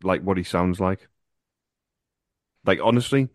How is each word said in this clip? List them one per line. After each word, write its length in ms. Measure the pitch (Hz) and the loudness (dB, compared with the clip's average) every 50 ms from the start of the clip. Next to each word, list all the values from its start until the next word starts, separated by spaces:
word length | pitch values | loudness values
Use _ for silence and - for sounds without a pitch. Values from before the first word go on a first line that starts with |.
| - | -2
like, 180 | 92 92 - | -2 -2 0
what 160 | 87 98 95 92 | 0 -2 -2 -2
he 60 | 90 | -2
sounds 360 | - - 87 90 92 90 92 | -2 -2 0 0 0 0 0
like. 280 | 95 92 95 - - _ _ _ _ _ _ _ _ _ _ _ _ _ _ _ _ _ _ _ _ _ _ _ _ _ _ _ _ _ _ _ _ | -2 -2 -2 -4 -8 _ _ _ _ _ _ _ _ _ _ _ _ _ _ _ _ _ _ _ _ _ _ _ _ _ _ _ _ _ _ _ _
Like, 140 | 101 95 - | 0 0 2
honestly, 480 | 78 113 117 120 120 - 139 139 131 127 | 2 2 2 2 0 0 0 0 0 0